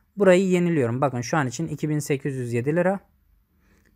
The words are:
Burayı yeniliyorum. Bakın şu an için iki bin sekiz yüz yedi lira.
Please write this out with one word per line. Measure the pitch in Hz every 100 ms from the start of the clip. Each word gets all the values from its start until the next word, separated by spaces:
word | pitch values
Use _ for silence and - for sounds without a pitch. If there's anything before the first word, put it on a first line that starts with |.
| _ -
Burayı | 190 180 190
yeniliyorum. | 180 175 160 117 123
Bakın | 143 123
şu | 117 165
an | 127
için | 117 160
iki | 147 156
bin | 151
sekiz | - 139 147 131
yüz | 120
yedi | 120 131 165
lira. | 180 196 - _ _ _ _ _ _ _ _